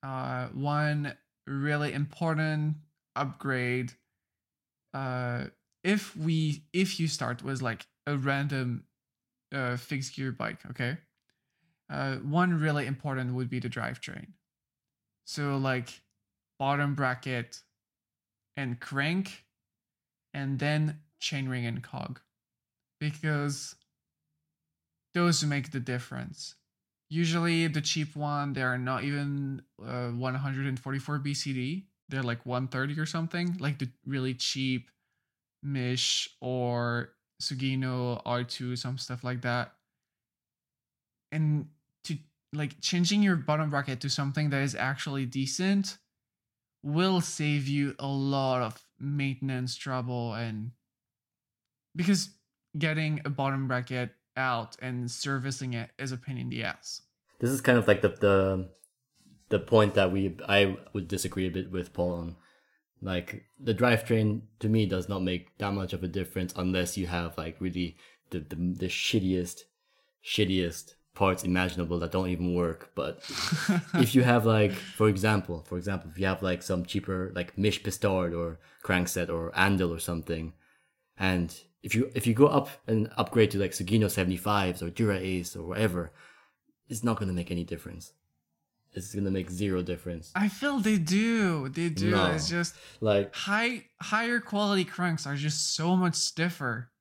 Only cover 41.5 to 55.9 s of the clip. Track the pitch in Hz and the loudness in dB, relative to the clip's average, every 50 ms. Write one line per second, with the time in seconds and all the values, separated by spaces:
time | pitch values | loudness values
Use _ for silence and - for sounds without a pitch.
41.5 | 151 151 131 - _ _ _ _ _ _ _ - 165 143 - _ _ _ _ _ | 2 0 -2 -6 _ _ _ _ _ _ _ -8 -8 -8 -10 _ _ _ _ _
42.5 | - 151 151 139 - - - - - 175 175 175 208 208 208 196 180 160 135 - | -6 -6 -6 -6 -6 -6 -4 -2 2 2 2 4 4 4 6 6 4 2 2 0
43.5 | 151 151 160 151 143 139 135 139 131 123 - 139 - - 143 139 135 156 151 147 | 0 0 0 0 0 -2 -2 -2 -4 -4 -4 -4 -2 0 -2 0 0 0 0 2
44.5 | 139 139 139 143 139 - - 131 139 131 - 156 139 139 135 123 123 135 135 131 | 2 2 0 0 0 -2 -2 -2 -2 -4 -4 -4 -4 -4 -4 -4 -2 -2 -2 -2
45.5 | - - 180 190 202 196 190 196 - - _ _ _ _ _ _ _ _ _ _ | -2 0 2 4 4 4 2 0 -6 -12 _ _ _ _ _ _ _ _ _ _
46.5 | _ _ _ _ _ _ - 143 147 160 180 190 185 180 165 - - - 156 147 | _ _ _ _ _ _ -6 -2 2 2 4 4 4 2 2 0 -2 -2 0 2
47.5 | 147 147 135 135 139 143 143 139 135 - 139 139 139 139 135 139 139 139 135 131 | 2 2 0 0 0 2 0 0 -2 -4 -4 -2 -2 0 0 2 2 2 2 2
48.5 | 127 127 123 110 113 - - _ _ _ - 143 143 147 139 139 135 131 135 135 | 2 2 0 -2 -4 -8 -18 _ _ _ -6 -4 -2 0 0 -2 -2 -2 -4 -4
49.5 | 131 127 127 123 - - - 143 131 127 120 123 123 123 117 117 107 113 117 113 | -2 -2 -4 -4 -6 -6 -6 -4 -4 -4 -4 -2 -2 -2 -2 -2 -4 -4 -4 -6
50.5 | 110 107 107 120 120 _ _ _ _ _ _ _ _ _ _ _ _ _ _ _ | -6 -6 -8 -8 -10 _ _ _ _ _ _ _ _ _ _ _ _ _ _ _
51.5 | _ _ _ _ _ _ _ _ _ 160 175 180 202 180 - - - _ _ _ | _ _ _ _ _ _ _ _ _ 0 4 4 4 4 2 -4 -10 _ _ _
52.5 | _ _ _ _ _ 151 160 160 156 156 156 151 151 147 - 143 139 135 139 135 | _ _ _ _ _ -2 0 0 0 0 0 0 0 -2 -2 -4 -2 0 0 0
53.5 | 135 135 135 127 127 123 123 123 131 127 123 110 - _ _ _ _ 131 131 131 | 0 0 -2 0 -2 -2 -2 -2 -4 -4 -4 -4 -6 _ _ _ _ -2 0 0
54.5 | 123 117 110 110 - - - 127 123 123 123 120 120 - - 143 139 135 127 139 | 0 -2 -4 -6 -10 -10 -8 -6 -4 -4 -4 -6 -6 -6 -4 -2 -2 -2 -2 -4
55.5 | 123 - 135 127 123 117 117 - | -4 -4 -4 -4 -4 -4 -6 -8